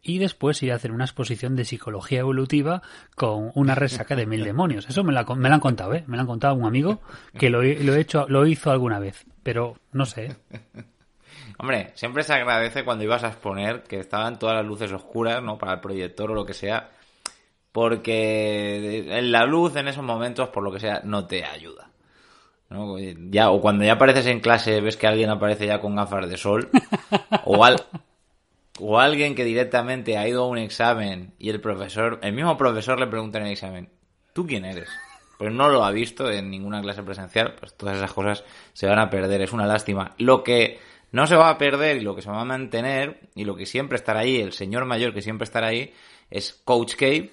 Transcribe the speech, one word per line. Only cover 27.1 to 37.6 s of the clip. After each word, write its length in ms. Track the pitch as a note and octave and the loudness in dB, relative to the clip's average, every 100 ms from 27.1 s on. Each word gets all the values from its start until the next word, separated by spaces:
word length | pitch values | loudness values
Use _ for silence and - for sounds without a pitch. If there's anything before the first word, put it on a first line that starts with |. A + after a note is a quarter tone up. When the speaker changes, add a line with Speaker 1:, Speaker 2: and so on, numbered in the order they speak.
| G#3 - G#3+ | -4 0 -2
Speaker 2:
o 200 | - G2+ | 2 8
al-, 200 | E3 - - E3 _ _ _ _ _ _ _ - | 8 8 0 -18 _ _ _ _ _ _ _ -12
o 200 | G#2 A2 | 2 6
alguien 340 | C#3 D3 D3 | 6 4 0
que 100 | B2+ | 0
directamente 720 | A#2+ A2+ B2+ B2 A#2+ C3 A#2 G#2+ | 0 0 2 0 0 -4 -2 -2
ha 120 | A2 | 0
ido 160 | B2 | 0
a 20 | B2 | 0
un 120 | A#2+ | -2
examen 760 | G#2+ - A#2+ A2+ G2+ F#2 F2+ _ | -6 0 2 2 -2 -6 -12 _
y 120 | G2+ | -6
el 100 | G#2+ | -4
profesor, 600 | G#2+ F#2+ F#2+ G#2 A#2 - | -4 -6 -6 -2 -2 -2
el 100 | G2+ | -4
mismo 240 | A2 E3+ D3+ | -2 -2 2
profesor 440 | C3 A2+ A2 B2+ | 2 0 -2 -2
le 80 | B2 | -2
pregunta 300 | A2+ A2 G#2+ | -4 -6 -6
en 80 | G#2 | -6
el 60 | |
examen, 360 | G2 F#2+ F#2 F2 _ _ _ _ | -8 -10 -12 -16 _ _ _ _
"¿Tú 140 | - F3 | -8 -6
quién 180 | A#2 | -6
eres?". 240 | F#2 F2+ E2+ - - - _ _ | -6 -12 -12 -16 -18 -20 _ _
Pues 140 | G#2 | -6
no 160 | A#2 D3 | 2 4
lo 160 | C3 | 6
ha 60 | G2+ | 4
visto 400 | G#2 A#2 - C3 | 0 -4 -4 -4
en 200 | G#2 G2 | -2 -6
ninguna 300 | F#2+ G2 G#2 | -10 -8 -6
clase 220 | G2+ G2+ | -6 -8
presencial, 540 | F#2+ F#2+ F#2 A2 A#2 | -10 -12 -4 -2 -2
pues 180 | - | -4